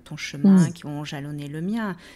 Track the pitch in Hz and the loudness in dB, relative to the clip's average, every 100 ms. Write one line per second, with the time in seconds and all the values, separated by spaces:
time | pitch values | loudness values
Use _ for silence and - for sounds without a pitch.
0 | - 151 - 143 196 190 156 - 143 147 | -14 -12 -12 2 6 6 6 0 -10 -10
1 | 147 147 143 147 143 151 175 226 214 175 | -8 -10 -10 -10 -10 -8 -4 -4 -4 -8
2 | - | -14